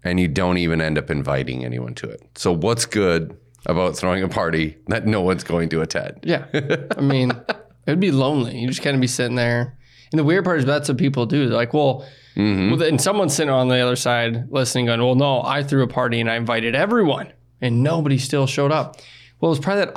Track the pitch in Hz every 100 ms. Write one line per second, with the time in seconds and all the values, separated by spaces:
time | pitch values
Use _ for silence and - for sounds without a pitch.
0 | 90 90 87 71 90 90 82 82 80 76
1 | - 78 69 67 65 64 62 62 62 60
2 | 55 53 _ - 98 85 98 117 - 107
3 | 95 82 78 - _ _ - 87 90 -
4 | 92 92 92 104 85 80 78 78 - 110
5 | 104 107 90 90 - 85 82 80 80 -
6 | - - - 151 - 151 143 165 - -
7 | 139 135 127 120 - - - _ - 170
8 | 190 135 131 147 117 - 123 131 143 135
9 | 123 - 123 123 120 120 120 - - -
10 | - 156 147 185 185 165 127 147 143 127
11 | 139 135 117 147 127 113 120 151 139 127
12 | - - - - 107 95 95 135 160 143
13 | 190 208 180 143 151 131 127 127 123 123
14 | 123 120 117 117 120 139 123 127 120 117
15 | 123 127 143 127 - 139 143 139 123 -
16 | 123 117 113 117 117 117 117 131 202 240
17 | 170 131 202 - _ - 127 117 143 165
18 | 147 131 - 143 135 - 139 156 123 -
19 | - - - - 165 147 190 202 185